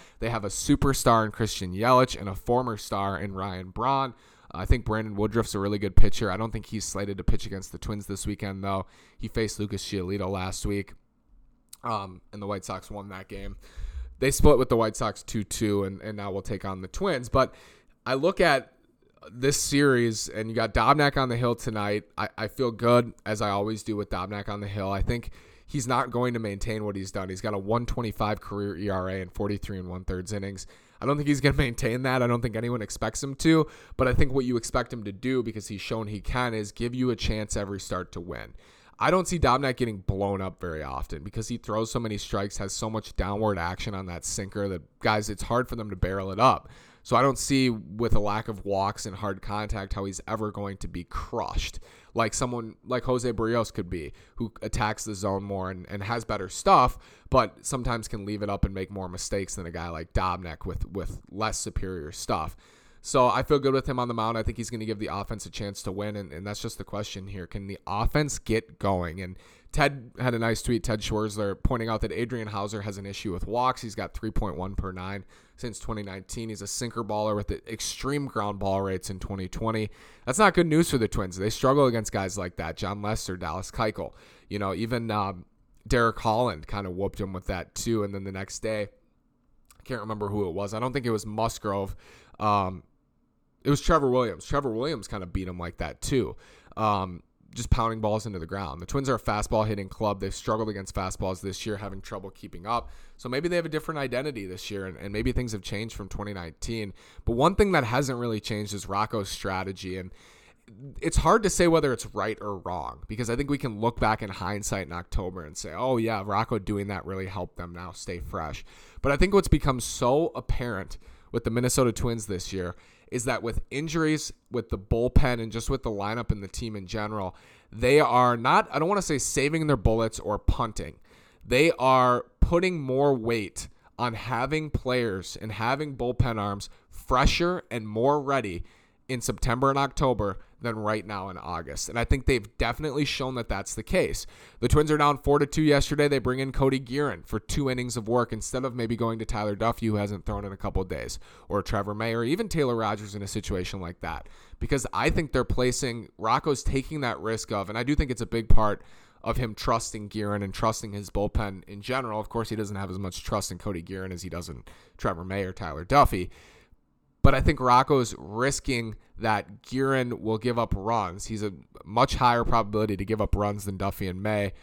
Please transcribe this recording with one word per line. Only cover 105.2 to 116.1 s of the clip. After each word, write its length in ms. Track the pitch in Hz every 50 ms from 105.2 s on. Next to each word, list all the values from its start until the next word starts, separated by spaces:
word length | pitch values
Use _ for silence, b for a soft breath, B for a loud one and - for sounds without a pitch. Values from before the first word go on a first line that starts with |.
| 127 131
things 200 | 120 - 127 117
have 100 | 110 98
changed 340 | - - 104 101 113 113 -
from 140 | - 101 92
twenty 240 | - 113 101 107 101
nineteen. 600 | 92 85 82 - - - - 117 113 104 95 - B B B B B B
But 80 | 110 117
one 200 | 117 143 175 196
thing 180 | - 208 196 180
that 100 | 151 123
hasn't 340 | 110 123 135 143 131 127
really 220 | 120 120 120 110 104
changed 340 | - - 113 104 104 95 104
is 160 | 98 - -
Rocco's 400 | 98 101 107 - - 107 98 -
strategy, 680 | - - - 98 92 95 95 98 95 - - 92 92
and 140 | 92 90 92 - B B B B B B B B B _ - - 104 135 139 - -
it's 180 | - 165 -
hard 260 | - - 165 202 226 208
to 60 | 180
say 180 | - - 175
whether 260 | 170 165 160 151 139 120
it's 140 | - -
right 320 | 98 - 101 98 110 107 -
or 160 | 104 104 101
wrong, 460 | 90 82 90 90 85 65 62 60 73 -
because 220 | - 110 107 120 110
I 60 | 120
think 160 | 127 143 135
we 80 | 143 139
can 200 | - 123 104 101
look 200 | 113 117 - -
back 240 | 123 107 110 - 113
in 80 | 98
hindsight 560 | 92 - 92 90 104 101 95 - 107 98 87
in 40 | 73
October 540 | 85 87 85 - - - 92 92 92 92 78
and 100 | 76 76
say, 180 | - - 90 78
"Oh 240 | 92 123 131 131
yeah, 260 | 117 110 113